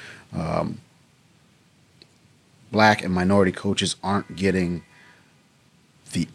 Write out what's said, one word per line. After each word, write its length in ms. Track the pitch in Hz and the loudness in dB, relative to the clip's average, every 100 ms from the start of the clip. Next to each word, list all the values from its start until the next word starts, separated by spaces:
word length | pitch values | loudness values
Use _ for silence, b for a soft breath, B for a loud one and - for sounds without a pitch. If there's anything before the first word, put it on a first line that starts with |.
| B B B | B B B
um, 460 | - 80 82 82 - - _ _ _ _ _ _ _ _ _ _ _ - _ _ _ _ _ _ | -8 -4 -4 -4 -8 -16 _ _ _ _ _ _ _ _ _ _ _ -20 _ _ _ _ _ _
black 320 | 104 107 104 | 4 6 4
and 100 | 95 | 0
minority 380 | 90 90 101 92 | 0 2 4 4
coaches 460 | - 101 92 92 - | 0 -4 -2 -2 -4
aren't 340 | 92 98 - 85 | -4 -4 -4 -2
getting 460 | 95 92 87 85 - b b b b b _ _ _ _ _ _ - | 0 0 0 -4 -10 b b b b b _ _ _ _ _ _ -8
the 160 | 90 82 | -4 -2